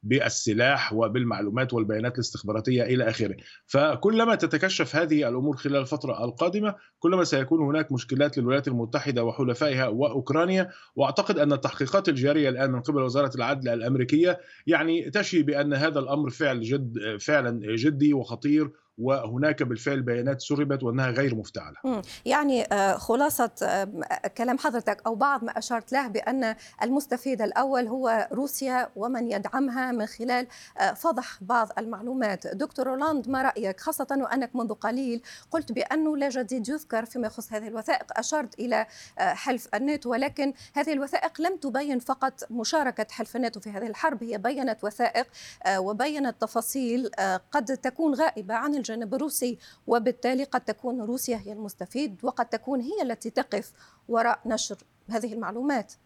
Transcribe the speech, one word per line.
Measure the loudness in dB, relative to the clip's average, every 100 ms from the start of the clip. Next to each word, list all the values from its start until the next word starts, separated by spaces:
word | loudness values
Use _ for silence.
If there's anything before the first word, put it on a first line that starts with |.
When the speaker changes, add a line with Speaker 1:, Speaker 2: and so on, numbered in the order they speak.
Speaker 1:
بالسلاح | 2 2 2 0 0 2 4 4 0
وبالمعلومات | 0 2 2 0 0 -2 0 0
والبيانات | 0 0 0 -2
الاستخباراتية | -2 -6 -6 -4 -2 0 2
إلى | 2 2 2
آخره. | 0 -2 -4 -12 -20 _
فكلما | 2 4 4 2 4 4
تتكشف | 4 4 2 2 2 0 2
هذه | 4 4 4
الأمور | 2 0 0
خلال | 0 0
الفترة | 0 -2 -2 -2
القادمة، | -2 0 0 2 -2 -4 -12 _
كلما | 2 4
سيكون | 4 4 4 2
هناك | 4 2 0
مشكلات | -2 -2 2 2 2
للولايات | 2 2 2
المتحدة | -2 0 -2 0 0
وحلفائها | 0 0 0 2 2 2 0
وأوكرانيا. | 2 0 0 0 2 4 4 0 -4 -14 0
وأعتقد | 2 2 2 4
أن | 4
التحقيقات | 4 0 -2 2 2 4
الجارية | 2 4 4 4
الآن | 2 2
من | 0
قبل | 0 0
وزارة | 2 2 0 0
العدل | -2 0 0
الأمريكية، | -2 2 2 4 4 4 2 -4 -14 2
يعني، | 2 4 0 0
تشي | -2 2 2
بأن | 2 2 2
هذا | 2 2 0
الأمر | 0 0 0
فعل | 0 0 0
جد، | 0 -2 -2 -4 -4 -6
فعلًا | 2 2 2 -2 -2 2
جدي | 2 4 4
وخطير، | 4 0 -4 2 2 2 -4 _ -6
وهناك | 0 0 0 0 0 2
بالفعل | 0 -2 -2 -2
بيانات | 0 0 0 -4
سربت | -2 0 0 0
وأنها | 0 0 0
غير | 2 0
مفتعلة. | 0 -4 -10 -12 -8
Speaker 2:
مم. | -4 -4 -4 -10 0
يعني، | 2 4 2
آه، | 2 2 2 2
خلاصة، | 2 2 2 2 -2 0
آه، | -2 0 -2 -6 -4 -4 -4 -4
كلام | -2 0
حضرتك | 0 0 -2 -2 -2
أو |
بعض | 0 2 2
ما | -2 -6
أشرت | -4 -4 -2
له | -2 0
بأن | -2 -2 0 -2 -4 -12 -4
المستفيد | 0 0 0 -4 -2 0
الأول | 0 2 2 2 0
هو | 0 2 2 0
روسيا | -2 -4 -4 -2 -2 -2 -4
ومن | -4 -2 -2
يدعمها | -2 -2 -2 -2 -2 -2
من | -2 -4
خلال، | -6 -2 -2 -2 -10 -18 0
آه، | 0
فضح | 2 0 0 -4 -12
بعض | 0 2 2 -2
المعلومات. | -6 -6 -6 -2 -2 -2 -6
دكتور | -6 -6 -2 -2
رولاند، | 0 0 0 0
ما | 0
رأيك، | 0 0 -4 -4
خاصة | -6 -4 -2
وأنك | -2 0 -2 -2 -4
منذ | -4
قليل | -4 -4 -2 -2 -4 -8 -20 -4
قلت | -4 -2
بأنه | -4 -2 0 0 0
لا | 0
جديد | -2 -4 -4 -4
يذكر | -6 -4 -4
فيما | -4 -4 -6
يخص | -6 -8
هذه | -8 -8
الوثائق، | -8 -2 -2 -2 -4
أشرت | -2 -2 -2 -6
إلى، | -2 0 0 -6 -20 -2
آه، | 0
حلف | 0 -2 -4 -2
الناتو، | -2 -2 -2 -2
ولكن | -2 -2 -2 -4 -4 -8
هذه | -2 0
الوثائق | 0 0 0 -2 -2
لم | -2 -2
تبين | -2 -2 0 -2
فقط | -2 -2 -2 -4 -10
مشاركة | -6 0 2 0 -2 -6
حلف | -4 -6 -2
الناتو | -4 -4
في | -10
هذه | -8 -6
الحرب، | -2 -2 -2
هي | -6 -2
بينت | -2 -2 -2 -2
وثائق، | -4 0 0 2 -2 -8 -20 -6 0
آه، | 0
وبينت | 0 0 -2 0 -2 -2
تفاصيل، | -2 -2 -2 -2 0 0 -2 -2
آه، | 0 0 _
قد | -2
تكون | -2 -4 -4 0 0
غائبة | 2 2 0 -4
عن | -4 -2 -2
الجانب | -2 -6 -4
الروسي، | -2 -2 -2 -2 -4 -12 -18 0
وبالتالي | 2 2 0 0 0
قد | 0 -2
تكون | -4 -6 -4 -6
روسيا | -4 -4 -4 -4
هي | -6
المستفيد | -10 -12 -10 -8 -4 -4 -4
وقد | -6 -2 -2
تكون | -2 -2 -4
هي | -2 -2
التي | -2 -4 -4
تقف | -4 -2 -4 -6 _ -20 _ -2
وراء | 2 2 0 -2
نشر | -4 -4 -8 _ _ -6
هذه | -4 -4
المعلومات. | -6 -6 -4 0 0 -2 -14